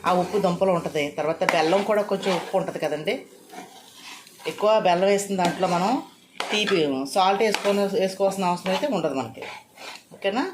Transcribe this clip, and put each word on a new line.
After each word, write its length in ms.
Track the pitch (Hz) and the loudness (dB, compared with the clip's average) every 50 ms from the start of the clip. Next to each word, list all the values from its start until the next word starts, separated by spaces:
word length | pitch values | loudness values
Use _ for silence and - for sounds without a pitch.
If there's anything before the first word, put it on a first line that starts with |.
| - | 2
ఆ 60 | 165 180 180 | 2 2 2
ఉప్పు 200 | 175 180 202 208 190 | 0 0 0 0 0
దుంపలు 280 | 180 175 180 190 190 180 170 | 0 0 2 2 2 2 0
ఉంటుంది, 240 | 160 170 - 156 143 143 147 - | -2 -2 -2 -2 -2 -2 -4 -4
తర్వాత 240 | 147 151 160 - 185 170 - | -4 -4 -2 0 0 0 2
బెల్లం 280 | 165 156 160 180 202 202 214 | 2 2 2 2 2 2 2
కూడా 120 | 214 208 202 208 | 0 0 0 0
కొంచెం 200 | 196 185 175 190 185 165 | -4 -2 0 -2 -2 -2
ఉప్పు 180 | - - - 185 | -4 -2 -2 -2
ఉంటుంది 220 | 165 175 160 160 160 | -2 -2 -4 -4 -4
కదండి. 300 | 147 147 147 156 185 233 - - - - - - - - - - - - - - - - - - - - - - - - - - 160 | -4 -4 -4 -4 -6 -6 -6 -8 -16 -20 -20 -20 -20 -18 -18 -18 -18 -20 -20 -20 -20 -20 -20 -20 -18 -20 -20 -20 -20 -20 -10 -10 -8
ఎక్కువ 200 | 156 - 196 214 165 - - | -4 0 2 4 4 6 6
బెల్లం 220 | 185 175 175 190 202 202 | 4 4 4 4 4 4
వేసిన 240 | 196 196 - 196 185 175 | 2 2 -2 0 0 0
దాంట్లో 260 | 175 151 - 185 175 175 | 0 0 0 0 0 2
మనం 160 | 170 185 208 254 311 320 - - - - _ _ - - - | 2 2 2 0 -2 -4 -8 -20 -20 -20 _ _ -10 -6 -2
తీపి, 280 | - 214 214 - 196 170 156 143 135 131 139 139 - | 0 0 2 2 2 2 2 2 0 -2 -4 -2 2
సాల్ట్ 260 | 202 185 190 202 196 226 | 2 4 4 4 4 2
వేసుకొని, 380 | 214 196 - - 202 202 202 202 196 190 - | 2 2 2 2 0 2 2 2 0 0 0
వేసుకోవాల్సిన 500 | 190 185 190 - 196 196 185 190 190 175 | 0 0 0 0 0 0 2 0 0 0
అవసరం 200 | 175 175 - 190 185 | 0 0 -2 -2 -2
అయితే 120 | 185 - 294 233 | 0 0 0 0
ఉండదు 180 | 175 156 156 135 131 | 0 -2 -2 -2 -2
మనకి. 240 | 123 113 113 - - - - - - _ - - - - - - - _ - | -6 -6 -10 -14 -14 -14 -14 -16 -20 _ -20 -20 -18 -18 -18 -18 -20 _ -18
ఓకేనా? 280 | - - 196 202 240 311 381 | -4 -4 -2 -2 -2 -4 -4